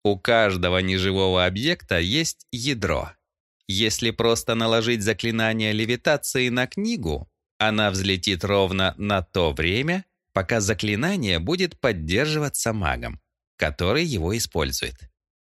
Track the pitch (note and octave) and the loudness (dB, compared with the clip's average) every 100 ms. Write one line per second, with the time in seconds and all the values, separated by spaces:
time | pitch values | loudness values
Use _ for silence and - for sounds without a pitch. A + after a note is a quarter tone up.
0 | G#2 G2 - A2+ G#2+ F#2 F2+ F#2 F#2 F#2+ | 0 0 2 2 4 2 0 2 2 0
1 | F#2+ F#2+ F#2+ F#2 F2+ G2 D3 F3 - F2+ | 2 2 2 2 2 0 -2 -4 -2 -2
2 | F2 C#3+ D#3+ - - B2 C3 A#2+ F#2 C#2 | 0 0 -2 -6 -10 -6 -4 -2 -2 -2
3 | - - _ _ _ _ - G2 A2 - | -4 -14 _ _ _ _ -6 0 0 0
4 | A2+ - A#2 A#2 - A2+ A2+ A2+ A2+ A#2 | -2 0 2 2 0 0 2 2 2 0
5 | G#2 G#2 A#2 A2+ A2+ A2 G#2+ G#2+ A2 B2 | 0 -2 -2 0 0 0 0 0 -2 0
6 | - D3 - C3 B2 B2 B2+ - A3 A3 | 0 0 0 -2 0 0 -2 -2 -4 -4
7 | F2 C#2 - _ _ - G#2+ G#2+ G#2 F#2 | -4 -4 -8 _ _ -2 0 2 2 2
8 | F#2+ F#2 G#2 F#2 G2 G2+ F#2+ F#2+ F#2+ - | 0 0 0 -2 2 4 4 2 0 -2
9 | G#2 G2 F2 F#2+ E2 C#2+ E2 G#2+ D3+ F#3 | -2 0 0 0 0 0 -2 0 -2 -4
10 | - _ _ G2 F#2 A#2 G2 G#2 G#2+ G#2 | -6 _ _ -2 0 0 2 0 0 0
11 | D#3+ G3+ G#2+ E2 F#2 F3+ F3+ - B2+ F#2+ | 0 0 0 0 0 0 -2 0 -2 0
12 | D#2 G2 D3+ D3+ C#3+ - A#2 G#2+ D#2+ C2 | 0 0 0 -2 -4 -2 -2 -2 -2 -2
13 | A#1 - _ _ _ - D#2 - F2 C#3 | -6 -12 _ _ _ -2 -2 0 0 2
14 | E3+ G#2+ E2 A2+ - F2 C#2+ - - - | 0 -2 -2 -2 -4 -2 -2 -4 -8 -12
15 | - _ _ _ _ | -20 _ _ _ _